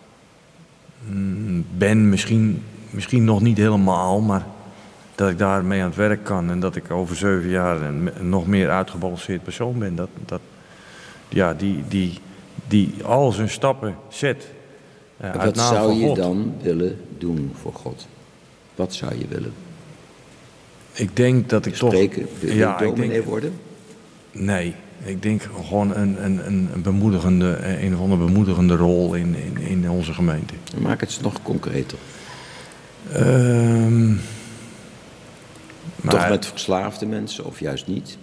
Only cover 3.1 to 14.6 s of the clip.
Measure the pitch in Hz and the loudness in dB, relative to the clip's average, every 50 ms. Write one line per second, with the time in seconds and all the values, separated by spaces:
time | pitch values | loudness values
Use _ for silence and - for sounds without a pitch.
3.1 | 131 120 110 110 107 98 110 120 107 104 104 110 107 101 95 95 90 87 92 92 | 2 4 6 6 4 6 4 4 4 4 4 4 6 4 4 4 4 2 2 2
4.1 | 98 104 110 104 98 92 - - - - - - - - - - - - - - | 2 2 2 2 0 0 -2 -6 -14 -18 -20 -20 -20 -20 -20 -20 -20 -20 -20 -14
5.1 | - - 101 95 87 87 101 95 98 98 90 92 98 95 92 90 85 98 104 104 | -4 0 0 0 2 2 2 2 2 2 2 0 0 0 0 -2 0 2 2 2
6.1 | 104 104 104 - 101 92 87 87 87 90 92 92 82 90 - - 85 92 92 85 | 2 0 -2 -2 -2 -2 0 -2 -2 0 -2 -2 -4 -6 -8 -4 -4 -4 -2 -4
7.1 | 85 78 98 101 95 90 85 90 92 92 90 90 85 78 76 73 73 76 87 87 | -4 -2 0 2 2 2 0 0 0 2 2 0 0 0 -2 -4 -4 -2 -4 -4
8.1 | - - 90 87 98 92 85 92 101 95 90 73 87 95 95 - - 87 92 90 | -4 -4 -2 0 0 0 0 2 2 2 2 2 2 0 -2 -4 -6 -6 -6 -6
9.1 | 87 85 - - 92 85 87 92 - - 117 123 123 117 104 95 85 85 90 - | -6 -8 -8 -8 -8 -8 -8 -10 -8 -6 -6 -4 -4 -4 -4 -4 -4 -6 -8 -8
10.1 | - - - - 92 87 - - - - - - - - - - - - - - | -10 -16 -12 -10 -10 -12 -12 -16 -20 -20 -20 -20 -20 -20 -20 -20 -20 -20 -20 -20
11.1 | - - - - - 98 92 85 78 78 98 98 92 73 71 - 101 98 92 87 | -20 -20 -14 -4 0 2 2 2 0 -2 -2 -2 -2 -4 -4 -4 -2 -2 -2 -2
12.1 | 82 - - - - - - - - - - - 107 104 95 - - - - - | -4 -10 -16 -20 -20 -20 -20 -18 -18 -14 -6 0 2 2 2 2 -2 -6 -2 0
13.1 | 117 139 143 123 95 98 110 107 - - 143 135 131 - 110 104 85 - - - | 2 4 4 2 2 0 -2 -4 -4 0 0 0 0 0 -4 -8 -8 -10 -16 -16
14.1 | - - 143 139 120 - - - - - | -8 -4 -2 -2 -2 -4 -8 -20 -20 -20